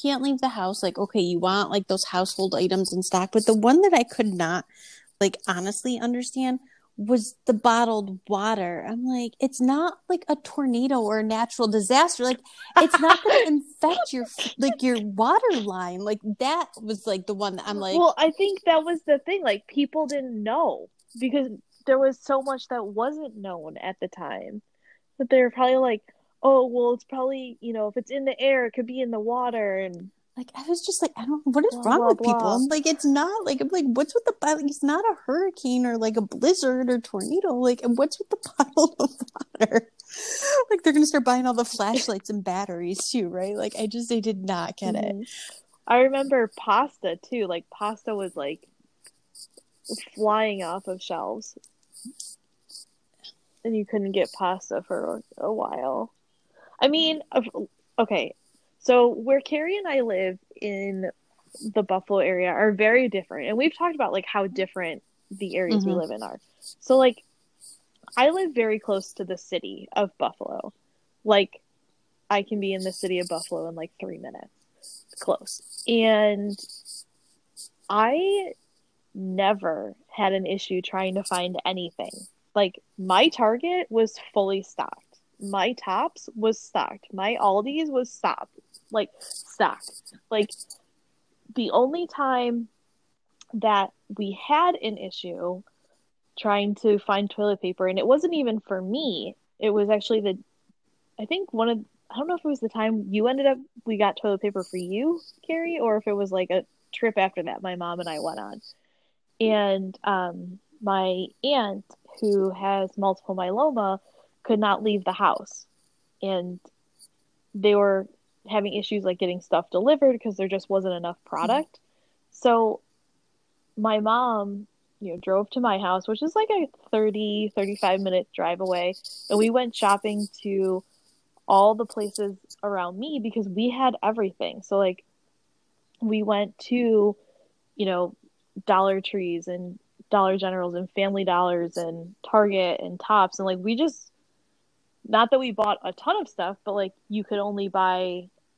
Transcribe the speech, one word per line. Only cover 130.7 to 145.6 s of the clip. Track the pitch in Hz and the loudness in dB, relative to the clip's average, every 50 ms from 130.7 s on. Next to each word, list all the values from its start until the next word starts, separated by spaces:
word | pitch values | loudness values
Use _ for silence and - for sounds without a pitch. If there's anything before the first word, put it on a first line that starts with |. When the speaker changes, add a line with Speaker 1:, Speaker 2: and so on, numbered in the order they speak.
| 185 185 - _ _ _ _ _ _ _ _ _ _ _ _ - | 0 -2 -6 _ _ _ _ _ _ _ _ _ _ _ _ 4
Speaker 2:
all | 190 196 202 214 220 | 6 6 6 6 6
the | 214 233 | 2 -2
places | - - 220 208 202 - - 208 202 190 190 _ - - - - | -6 -6 -6 -6 -6 -4 -6 -6 -6 -6 -10 _ -20 -14 -8 -6
around | 208 202 190 175 175 180 196 | -4 -4 -4 -4 -6 -6 -8
me | 247 311 302 269 | -8 -6 -6 -6
because | 208 233 - 233 202 196 | -6 -4 -4 -4 -4 -4
we | 180 202 233 247 | -2 -2 -2 -2
had | 240 254 262 254 - - - | 0 2 0 0 0 2 0
everything. | 208 220 233 208 190 - - - - - - - | 0 0 0 -2 -4 -4 -4 -6 -6 -6 -10 -6
So, | - 202 196 | -2 0 2
like, | 196 185 185 - _ _ _ _ _ _ _ _ _ _ _ _ _ _ _ _ _ _ _ _ | 2 2 0 -4 _ _ _ _ _ _ _ _ _ _ _ _ _ _ _ _ _ _ _ _
we | 233 214 220 214 214 | -2 -2 0 0 0
went | 208 208 202 208 202 - - | 0 0 0 0 -4 -6 -12
to, | - - 240 247 240 233 220 214 202 208 202 - _ _ _ _ _ _ _ _ _ _ _ | -6 -2 -2 0 2 4 4 4 4 4 2 -2 _ _ _ _ _ _ _ _ _ _ _
you | 202 208 | -4 -2
know, | 190 180 175 180 175 - - _ _ _ _ _ _ _ 196 - | -2 0 0 -2 -4 -6 -12 _ _ _ _ _ _ _ -6 0
Dollar | - 196 190 196 196 196 190 | 2 4 4 4 4 2 0
Trees | 190 - - 202 180 175 170 170 170 180 | -2 -4 -4 -4 -4 -4 -4 -6 -6 -8
and | 180 180 180 175 180 - _ _ _ - - _ | -8 -8 -10 -12 -14 -16 _ _ _ -20 -4 _
Dollar | - 202 190 190 190 190 | 2 4 4 4 2 0
Generals | 190 185 185 185 180 175 175 | -2 -2 -2 -4 -4 -4 -4
and | 175 185 - | -6 -8 -6
Family | _ 202 196 196 196 196 190 | _ -2 0 0 0 0 0
Dollars | 185 180 175 180 175 175 175 170 165 - - | 2 2 2 2 2 2 0 -2 -4 -6 -8
and | 170 165 165 170 165 175 196 _ - - | -8 -8 -8 -10 -12 -16 -18 _ -4 4
Target | - 214 208 208 196 190 185 175 165 - | 6 6 6 6 4 2 2 0 0 -2
and | - 180 180 185 | -4 -8 -10 -8
Tops. | - - 214 208 190 185 - - | -2 2 4 4 4 4 2 -2
And, | 196 | -4
like, | 190 185 180 | -2 -2 -2
we | 180 214 233 | -2 -2 0
just, | 233 320 311 - - - - _ _ _ _ _ _ _ _ _ _ _ _ _ _ _ _ _ _ - - | 2 0 0 -2 -4 -12 -20 _ _ _ _ _ _ _ _ _ _ _ _ _ _ _ _ _ _ -2 2
not | 220 220 233 233 | 4 6 6 6
that | 269 262 | 4 2
we | 262 247 | 2 0
bought | 202 220 | -2 0